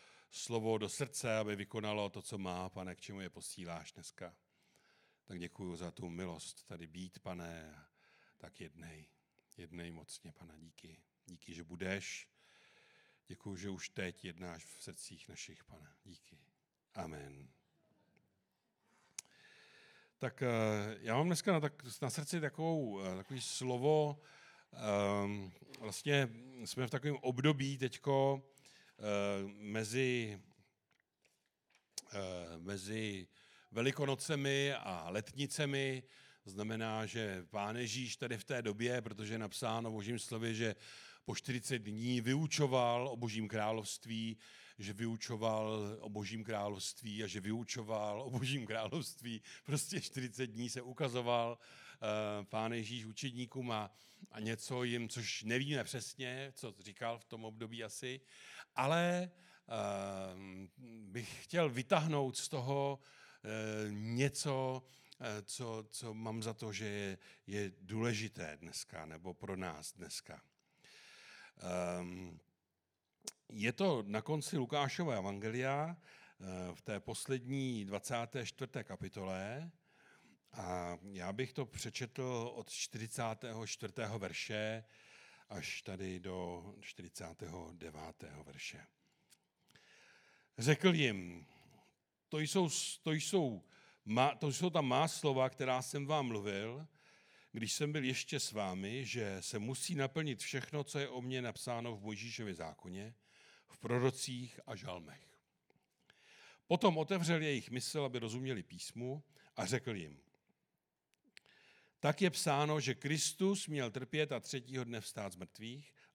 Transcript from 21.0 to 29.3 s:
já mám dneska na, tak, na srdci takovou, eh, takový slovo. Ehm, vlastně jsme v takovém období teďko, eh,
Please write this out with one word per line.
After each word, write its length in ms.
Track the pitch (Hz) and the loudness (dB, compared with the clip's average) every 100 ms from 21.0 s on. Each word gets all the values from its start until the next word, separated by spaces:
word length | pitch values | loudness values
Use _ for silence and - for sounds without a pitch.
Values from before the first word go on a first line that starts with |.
já 140 | 113 117 | 2 4
mám 100 | 165 | 6
dneska 260 | 170 - | 4 6
na, 80 | 170 | 4
tak, 420 | 147 - 123 - | 4 -2 -12 -4
na 80 | 123 | -2
srdci 320 | 113 147 175 | -2 -2 0
takovou, 600 | 151 - 160 165 123 98 | 0 0 2 2 2 0
eh, 140 | 95 92 | -2 -2
takový 260 | 98 131 | -4 -6
slovo. 800 | - - 127 123 135 156 147 147 - - - - - | -4 -2 0 4 6 8 6 0 -10 -20 -20 -20 -18
Ehm, 760 | - 107 101 101 101 101 104 95 - - - | -4 4 6 6 4 2 0 -6 -12 -16 -8
vlastně 500 | 113 95 147 143 131 113 127 131 120 | -6 -4 4 4 4 -2 -14 -10 -6
jsme 220 | - 131 | -2 0
v 20 | |
takovém 280 | 139 139 135 | 0 0 0
období 560 | 131 123 143 143 139 135 | 2 4 6 6 2 0
teďko, 640 | 127 - - 135 135 135 135 - - - - - | -2 0 2 6 6 4 -2 -20 -20 -20 -20 -6
eh, 40 | 107 101 101 | 0 2 4